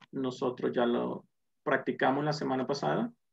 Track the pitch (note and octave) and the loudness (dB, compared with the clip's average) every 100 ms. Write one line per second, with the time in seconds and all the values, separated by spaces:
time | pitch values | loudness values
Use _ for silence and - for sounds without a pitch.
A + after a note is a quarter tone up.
0 | - C#3 C3 - B2+ - B2+ B2 A#2+ A#2+ | -12 -4 -4 -2 -4 -2 -2 2 2 2
1 | B2 - - _ _ _ - C3+ - - | 0 -6 -12 _ _ _ 0 0 0 0
2 | C3 C#3 D3+ D3+ C#3 C3 B2+ C#3+ D3+ F3+ | 2 2 0 0 0 -2 0 0 0 0
3 | A#3 - _ | -2 -6 _